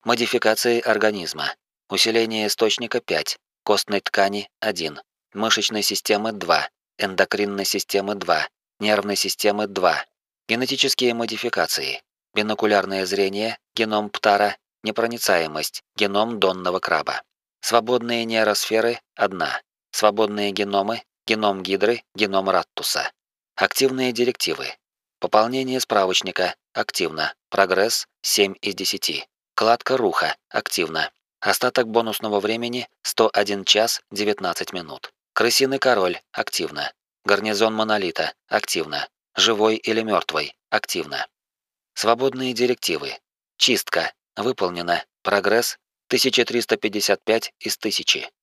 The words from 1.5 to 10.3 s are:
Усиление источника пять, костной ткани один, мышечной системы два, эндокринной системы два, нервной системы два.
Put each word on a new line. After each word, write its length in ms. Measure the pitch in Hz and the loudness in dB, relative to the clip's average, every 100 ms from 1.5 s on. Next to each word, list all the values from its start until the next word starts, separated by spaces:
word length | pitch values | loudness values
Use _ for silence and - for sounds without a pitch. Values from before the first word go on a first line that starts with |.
| - _ _ _ | -8 _ _ _
Усиление 580 | 95 113 113 113 110 107 | 0 2 2 2 0 -2
источника 540 | - 110 - 120 123 | 2 0 0 -2 -4
пять, 360 | - 80 - - _ _ - | -2 -2 -2 -8 _ _ 0
костной 340 | - - 104 | 0 2 -4
ткани 480 | - - 98 101 101 _ | -2 2 2 0 -8 _
один, 400 | 110 87 80 73 - _ _ | -4 -4 -6 -8 -18 _ _
мышечной 480 | 101 110 107 104 110 | -6 0 0 0 -2
системы 500 | 101 101 - 104 110 | -2 -2 0 0 0
два, 380 | 104 87 80 - _ _ - | -6 0 0 0 _ _ -6
эндокринной 680 | 101 92 95 - 104 98 95 | -4 -4 -4 -2 -2 -2 -4
системы 500 | 101 - 101 98 104 | -4 -2 -2 -2 -6
два, 320 | 90 80 73 _ _ _ | -2 -2 -2 _ _ _
нервной 360 | 104 104 101 101 | 0 0 0 -2
системы 520 | 98 - 104 104 104 | -2 0 -2 0 -4
два. 380 | 98 90 76 - _ _ | 2 2 2 -6 _ _